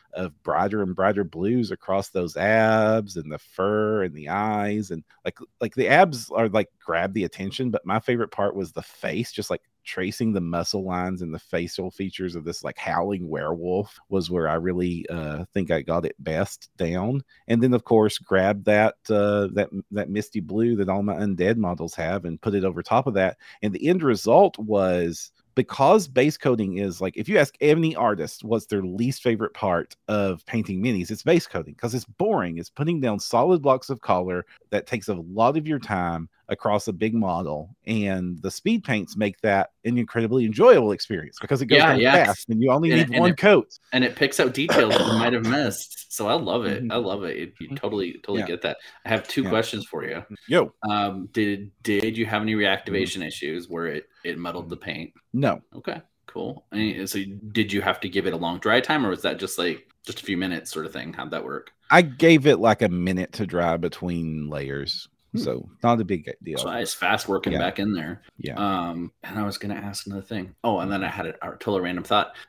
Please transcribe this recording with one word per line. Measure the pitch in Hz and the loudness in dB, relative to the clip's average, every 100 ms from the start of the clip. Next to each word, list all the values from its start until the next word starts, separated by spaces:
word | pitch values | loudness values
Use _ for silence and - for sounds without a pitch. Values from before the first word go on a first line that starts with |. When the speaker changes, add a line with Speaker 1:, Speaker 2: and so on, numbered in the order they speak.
| _ | _
Speaker 1:
of | - 90 76 | -8 -8 -8
brighter | - 76 98 107 | -2 0 0 0
and | 95 | -2
brighter | 92 98 101 | 2 2 2
blues | 87 82 98 123 110 | -2 -2 0 0 0
across | 92 - 95 - | -6 -2 -2 -2
those | 95 87 78 | -4 -4 0
abs | 98 110 110 110 110 110 101 90 | 2 4 4 4 4 2 0 -8
and | 76 | -8
the | 76 | -10
fur | - - 98 107 107 107 | -10 -2 0 2 0 0
and | 92 | -2
the | 73 73 | -6 -6
eyes. | 98 107 107 104 107 98 | -2 0 0 -2 -2 -4
And, | 82 - _ | -8 -12 _
like, | - - - _ | -10 -10 -16 _
like, | 113 | -6
the | 131 104 | -2 4
abs | 147 185 131 - | 6 6 2 -4
are, | 95 113 | 0 2
like, | 107 92 _ | 2 -2 _
grab | - 82 95 | -4 -2 0
the | 104 | -2
attention, | 87 - 98 - 127 | -4 -4 -8 -4 -4
but | 104 90 | -4 -2
my | 110 | -2
favorite | - 120 110 | 0 -2 -2
part | - 101 | -2 -2
was | 98 87 | -2 -6
the | - | -10
face, | - - 104 78 120 | -14 -8 -6 -4 -6
just, | - - | -8 -6
like, | 87 - _ | -8 -8 _
tracing | - - 92 - 113 | -12 -6 -6 -2 -2
the | 98 | -2
muscle | 85 85 87 101 | -2 -4 -2 -4
lines | 92 90 90 90 | -4 -4 -4 -6
and | 85 | -8
the | 80 | -10
facial | - 85 87 - 92 | -6 -6 -4 -6 -10
features | - 95 - 92 85 | -8 -8 -6 -8 -6
of | |
this, | 78 - | -8 -8
like, | 69 - | -10 -8
howling | - 82 95 98 85 | -4 -2 -2 -4 -4
werewolf | 78 76 85 87 92 107 - _ | -4 -4 -4 -2 -4 -4 -12 _
was | 98 82 | -4 -2
where | 90 78 | 0 0
I | |
really, | 82 90 90 90 85 - | 0 0 -2 -2 -4 -6
uh, | 85 76 76 92 | -8 -6 -8 -6
think | 101 85 | -4 0
I | 80 | 0
got | 71 85 | 0 -2
it | 82 - | -2 -6
best | 80 80 98 - - - | -4 -2 -2 -6 -20 -6
down. | 85 90 104 139 - _ - | -4 -2 -2 -4 -6 _ 0
And | 117 | 4
then, | 127 | 4
of | 123 | 4
course, | - 113 107 - | 6 6 6 2
grab | - 95 95 101 | 0 4 4 2
that, | 98 104 107 - - | 4 6 4 2 0
uh, | 104 104 104 98 | 2 4 2 2
that, | 101 98 98 - | 0 -2 -4 -6
that | 101 87 | -6 -4
misty | 104 107 107 | -4 -4 -8
blue | 78 101 117 107 | -4 0 2 2
that | 95 | 0
all | 98 | 0
my | 101 | 0
undead | 82 104 90 92 117 | -2 -2 2 2 2
models | 92 82 85 | 0 -2 -6
have | - 82 95 87 | -4 -4 -4 -6
and | 82 | -6
put | 110 | -2
it | 101 | 0
over | 92 85 | 0 -4
top | - 117 131 | 0 0 2
of | |
that. | 98 95 - - - | 2 2 0 -14 -8
And | 107 | -6
the | 92 147 | -2 0
end | 180 | 2
result | 143 107 104 147 196 - | 2 2 4 6 6 2
was, | 107 104 92 90 85 82 - _ _ - | -2 2 2 2 0 -4 -12 _ _ -2
because | - - 139 214 156 | -2 4 6 6 4
base | 127 147 - | 2 2 2
coating | 139 117 98 92 | 2 2 0 -2
is, | 98 87 | -4 -2
like, | 92 - | -4 -4
if | 107 | 0
you | 196 | 4
ask | 139 - | 2 2
any | 151 160 160 120 | 4 4 4 2
artist | 117 98 76 - | 0 0 -4 -8
what's | 110 113 - | -2 -2 0
their | 104 | -2
least | 92 98 123 - | -2 -2 -2 0
favorite | 127 110 110 | 0 0 -2
part | - 101 85 - - - | -2 0 0 -2 -10 -4
of | 107 98 85 - | -2 0 -4 -4
painting | 113 101 92 | -4 -4 -2
minis, | 120 101 87 | -2 -2 -4
it's | 110 | -4
base | 151 165 - | 2 2 2
coating, | 90 78 | -8 -8
'cause | - 117 | -8 -6
it's | 120 | -6
boring. | - - 202 185 90 82 | -8 -4 0 0 -2 -6
It's | 90 | -10
putting | - 151 170 | -4 -2 0
down | 123 104 | 0 -2
solid | - 117 156 175 | 0 2 4 4
blocks | 139 131 - | 4 2 0
of | 131 | -8
color | - 92 92 90 - - _ | 0 0 2 -4 -6 -16 _
that | 101 - | -6 -4
takes | 117 101 | -6 -4
a | |
lot | 92 82 101 120 156 | -6 -6 2 2 2
of | 156 | -2
your | 143 | -4
time | - 98 87 82 82 _ - | -2 -2 -2 -4 -8 _ -8
across | 98 110 104 - | -4 0 0 0
a | |
big | 90 110 | -2 0
model, | 113 98 87 80 76 87 - - | 0 0 -2 -4 -6 -10 -14 -6
and | 110 101 92 90 85 | -2 0 -2 -4 -6
the | 92 | -8
speed | - - 226 | -4 -2 -2
paints | - 110 87 101 | 0 -4 -4 -2
make | 104 - | -2 0
that | 107 98 95 _ | 2 2 0 _
an | 113 123 | -2 0
incredibly | 113 117 113 127 | 0 -2 0 2
enjoyable | 113 110 240 190 107 | 2 6 8 10 8
experience | 95 - 92 76 - | 0 -2 -6 -6 -12
because | - 135 | -2 -2
it | 131 | 6
goes | 147 | 6
Speaker 2:
Yeah, | 160 | 8
Speaker 1:
down | - | 6
Speaker 2:
yeah, | 123 180 | 6 6
'cause | 113 101 | 6 2
Speaker 1:
fast | - | -2
and | 113 | 2
you | 127 | 4
only | 135 165 | 4 4
Speaker 2:
and | 160 | 4
Speaker 1:
need | 139 | 4
Speaker 2:
it, | |
and | 127 | 4
Speaker 1:
one | 175 | 4
Speaker 2:
it, | - | 6
Speaker 1:
coat. | 202 185 - - _ | 6 6 4 -8 _
Speaker 2:
and | 127 | 0
it | 123 - | 0 2
picks | 139 - | 0 2
out | 135 | 0
details | 127 156 - 110 - | 0 2 4 4 4
that | - | 4
you | 113 | 2
might | 120 | 2
have | 120 113 | 2 2
missed. | 139 127 - - - - | 0 0 -2 -10 -14 -12
So | - 107 | -4 0
I | |
love | 120 95 117 | 0 0 0
it. | 101 69 | 0 -2
Speaker 1:
Mm-hmm. | 117 | -2
Speaker 2:
I | 110 | -2
love | 101 101 | -2 -4
it. | 87 65 | -6 -6
It, | 85 - | -10 -12
you | 80 | -12
Speaker 1:
Mm-hmm. | 139 | -8
Speaker 2:
totally, | 104 104 90 | -4 -2 -4
totally | - - 104 | -6 -4 -4
Speaker 1:
Yeah. | 90 | -4
Speaker 2:
get | 87 | -4
that. | 78 - - - | -6 -6 -12 -16
I | - | -4
have | 110 - | -4 -2
two | - | -4
Speaker 1:
Yeah. | 98 | 0
Speaker 2:
questions | 107 113 107 92 | 0 0 -6 -8
for | 80 | -10
you. | 80 82 - 104 - | -8 -10 -12 -18 0
Speaker 1:
Yo. | 165 90 - 107 | 2 2 -4 -4
Speaker 2:
Um, | 104 101 95 92 | -2 -2 -4 -6
did, | 113 104 101 101 - | -2 0 -2 -8 -8
did | 113 101 107 113 | -2 0 0 -2
you | 104 | -2
have | 107 | -2
any | 107 | -2
reactivation | 107 101 98 104 95 92 98 | 0 2 0 -2 -2 -2 -4
Speaker 1:
Mm-hmm. | 78 | -8
Speaker 2:
issues | - 73 85 87 | -8 -8 -8 -8
where | 82 85 | -8 -6
it, | 76 - _ | -8 -12 _
it | 87 80 | -10 -8
muddled | 87 87 82 | -8 -10 -10
the | - | -10
paint? | - 76 82 - _ | -10 -10 -12 -18 _
Speaker 1:
No. | 131 135 - - - | -2 0 -2 -8 -14
Speaker 2:
Okay, | - 160 - _ - | -10 -12 -14 _ -16
cool. | - - - _ | -10 -10 -12 _
And | 107 107 - 95 | -4 -2 -4 -6
so | 101 98 101 107 | -6 -8 -10 -4
did | 110 104 | -2 0
you | 101 | 0
have | 95 92 | 0 -2
to | 95 | -2
give | 95 90 | -2 -2
it | |
a | 82 | -4
long | 85 90 | -4 -2
dry | 107 120 | 2 2
time, | 127 151 110 | 2 0 0
or | |
was | 90 | -2
that | 90 - | -4 -4
just, | 95 - | -6 -2
like, | 87 76 - _ | -2 -4 -10 _
just | - - | -14 -12
a | |
few | - 90 | -6 -4
minutes | 92 82 - | -2 -6 -8
sort | 80 | -10
of | 78 | -8
thing? | 67 69 | -10 -12
How'd | - 71 | -10 -8
that | 80 | -8
work? | 65 71 - _ _ | -8 -10 -14 _ _
Speaker 1:
I | 165 | 6
gave | 165 127 165 160 143 | 6 4 6 8 8
it, | 95 | 6
like, | 113 107 | 4 4
a | 107 | 2
minute | 90 90 92 90 | 0 0 -2 -4
to | - 95 | -6 -4
dry | 87 85 82 | 0 0 0
between | 82 - 90 85 82 78 73 | -4 -6 -6 -4 -4 -6 -8
layers. | 73 69 69 69 - - _ _ | -8 -6 -6 -8 -10 -12 _ _
Speaker 2:
Hmm. | 220 | -6
Speaker 1:
So | - 62 - - | -4 -6 -8 -2
not | 120 117 | 2 2
a | |
big | 95 92 - - | 0 -4 -6 -12
deal. | 82 73 | -8 -6
Speaker 2:
So | 90 | -6
it's | 120 104 | -6 -6
fast | - 92 - - | -2 0 0 0
working | 98 - | -2 0
Speaker 1:
Yeah. | 76 | -2
Speaker 2:
back | 90 98 | -2 -2
in | 104 | -4
there. | 92 78 85 - - | -4 -6 -12 -16 -14
Speaker 1:
Yeah. | 71 - | -10 -6
Speaker 2:
Um, | 101 92 85 85 85 - | -4 -2 -4 -8 -10 -14
and | - 104 | -12 -6
I | |
was | 101 98 | -6 -6
gonna | 101 98 | -8 -8
ask | 101 101 101 | -10 -10 -10
another | 98 | -12
thing. | - 107 92 - | -10 -10 -10 -6
Oh, | 120 95 | -2 -2
and | 98 | -2
then | 98 | -4
I | 87 | -4
had | 98 82 | -6 -8
a, | - 90 | -8 -12
a | - | -8
total | - 95 | -2 -2
random | 87 87 | -2 -4
thought. | 85 104 - - | 0 0 0 -8